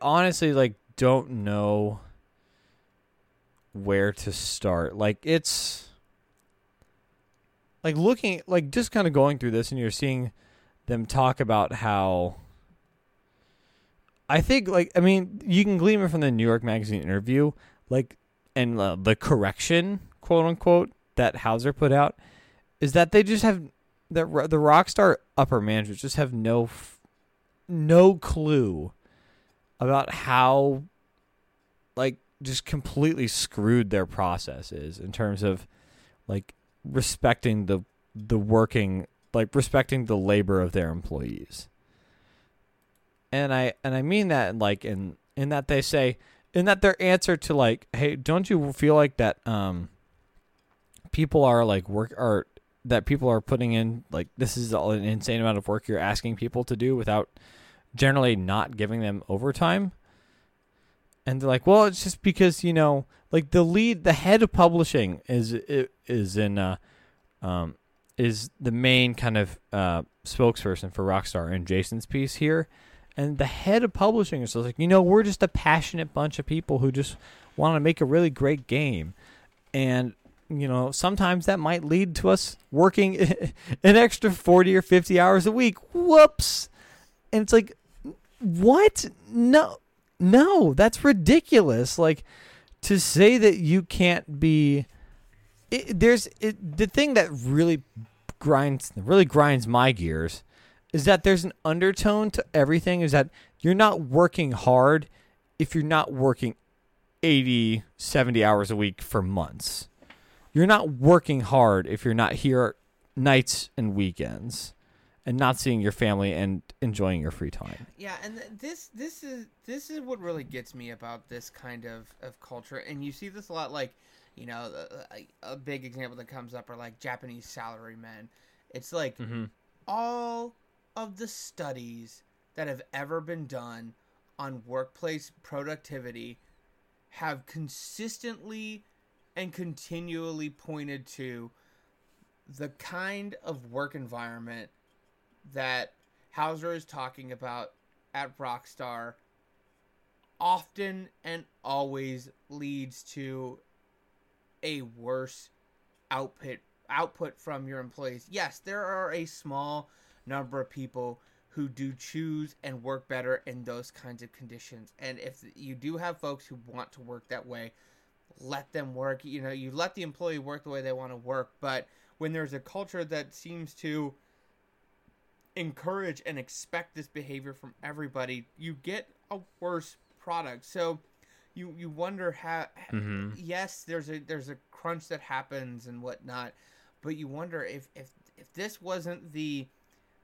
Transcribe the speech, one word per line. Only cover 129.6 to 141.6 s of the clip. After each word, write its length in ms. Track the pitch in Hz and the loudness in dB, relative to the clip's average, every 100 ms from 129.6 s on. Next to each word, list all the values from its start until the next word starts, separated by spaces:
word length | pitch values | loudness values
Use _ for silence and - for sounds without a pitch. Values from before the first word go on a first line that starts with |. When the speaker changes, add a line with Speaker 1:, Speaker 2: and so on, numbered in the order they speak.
| _ _ - | _ _ -10
Speaker 2:
all 680 | 214 233 240 240 233 240 _ _ _ _ | -8 -6 -8 -10 -10 -14 _ _ _ _
of 240 | 220 220 190 | -16 -16 -14
the 100 | 226 | -16
studies 920 | - - - 147 127 120 117 113 _ _ _ _ | -16 -18 -14 -12 -12 -16 -18 -20 _ _ _ _
that 140 | - 151 | -14 -12
have 120 | 131 - | -12 -14
ever 260 | 139 143 165 | -14 -10 -10
been 260 | 156 165 139 | -10 -14 -12
done 460 | 131 120 117 113 - _ _ _ - | -14 -14 -18 -20 -20 _ _ _ -16
on 240 | 139 127 | -16 -16
workplace 640 | 120 127 131 - 165 156 - _ | -12 -10 -10 -10 -10 -10 -14 _
productivity 960 | - 139 143 151 - 139 123 117 117 117 _ _ _ _ _ _ _ | -16 -14 -12 -14 -16 -18 -16 -18 -18 -20 _ _ _ _ _ _ _
have 340 | - 160 139 | -12 -12 -12
consistently 1400 | - 160 147 - - - 226 - 240 226 196 220 214 214 _ _ _ _ _ 180 | -14 -16 -14 -16 -20 -14 -14 -14 -16 -16 -18 -16 -16 -16 _ _ _ _ _ -14
and 160 | 185 | -12
continually 960 | 185 175 143 - 170 175 165 165 156 151 | -12 -14 -14 -14 -14 -12 -12 -10 -10 -12
pointed 580 | 139 - 151 143 139 127 | -14 -16 -14 -12 -14 -16
to 440 | - 127 120 117 _ | -16 -14 -14 -18 _